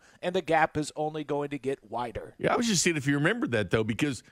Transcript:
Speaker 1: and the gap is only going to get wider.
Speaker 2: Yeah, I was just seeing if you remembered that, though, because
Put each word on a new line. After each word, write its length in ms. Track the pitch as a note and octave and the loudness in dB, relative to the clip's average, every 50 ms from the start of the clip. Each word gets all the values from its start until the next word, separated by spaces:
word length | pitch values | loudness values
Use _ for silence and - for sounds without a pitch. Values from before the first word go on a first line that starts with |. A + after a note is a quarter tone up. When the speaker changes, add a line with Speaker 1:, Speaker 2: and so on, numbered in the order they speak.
| - - - _ | -6 -14 -18 _
Speaker 1:
and 140 | - F3+ F3 | -6 -2 -2
the 60 | F#3+ | -2
gap 340 | E3 D3 D#3+ D#3 D#3 D#3+ - | 0 2 4 4 4 4 2
is 160 | D3+ D3+ - - C#3+ | -2 -4 -4 -4 -6
only 260 | D3+ D#3 D#3 D#3 D3+ | -6 -4 -4 -6 -4
going 260 | C#3 D3 C#3+ D3 C#3+ | -4 -2 -2 -2 -4
to 80 | C#3+ C#3 | -6 -6
get 320 | A#2+ C3 C#3 - - G#2+ | -4 -4 -4 -4 -6 -8
wider. 460 | - A#2 B2 A#2+ G#2 - - - - - | -6 -6 -6 -6 -6 -10 -12 -12 -8 -4
Speaker 2:
Yeah, 160 | - - - | 0 2 2
I 40 | - | 2
was 100 | A#3+ A#3 | 2 2
just 160 | G#3 D#3+ - | 2 2 2
seeing 140 | F3+ E3+ D3+ | 2 0 0
if 100 | B2 C#3 | 0 0
you 80 | C#3+ | 2
remembered 360 | C#3+ C#3+ E3+ A3+ A#3+ A#3 - | 2 2 2 2 0 0 0
that, 200 | A#2+ A2 G#2 F2 | 0 0 2 2
though, 140 | - A2+ A2 | 2 2 2
because 360 | G#2+ A#2 - D3 D3 C3 - - - | 0 0 0 0 -2 -2 -4 -8 -16